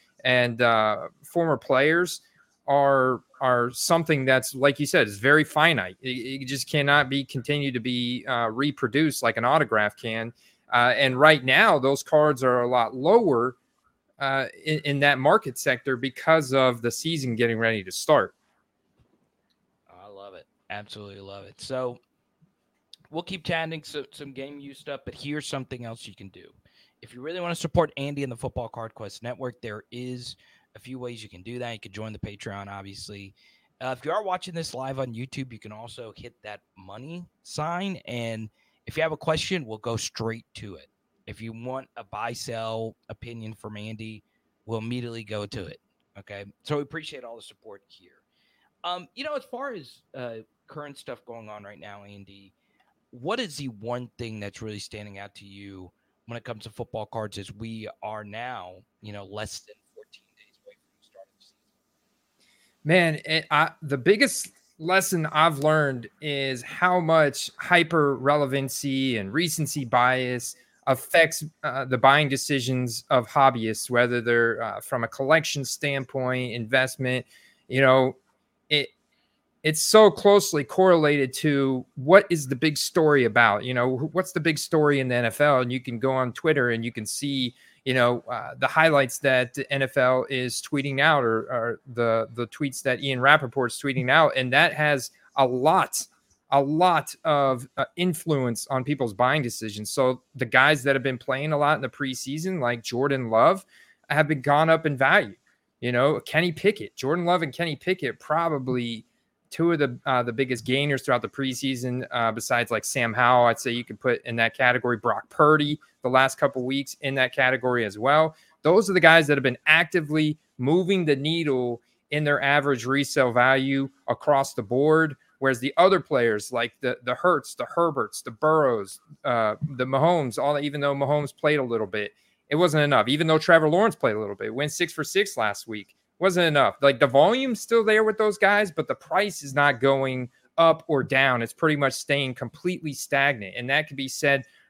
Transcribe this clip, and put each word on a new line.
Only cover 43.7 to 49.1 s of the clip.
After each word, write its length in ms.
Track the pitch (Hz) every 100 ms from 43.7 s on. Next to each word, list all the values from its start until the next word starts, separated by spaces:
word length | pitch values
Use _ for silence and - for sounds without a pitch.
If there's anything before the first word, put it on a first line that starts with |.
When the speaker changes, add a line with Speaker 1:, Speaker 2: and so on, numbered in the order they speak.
| 104
Speaker 2:
Andy, 460 | 107 110 110 107 _ _ _ _ -
we'll 140 | 113
immediately 440 | 113 123 120 117
go 220 | 107 107 104
to 200 | 110 82
it. 120 | - _ _ _ 101
Okay. 260 | - 101 101 -
So 120 | - 147
we 60 |
appreciate 420 | 139 160 151 143
all 140 | 120 117
the 40 |
support 400 | - _ 110 98 _
here. 360 | _ _ _ _ _ _ _ _ _
Um, 240 | 175 180 175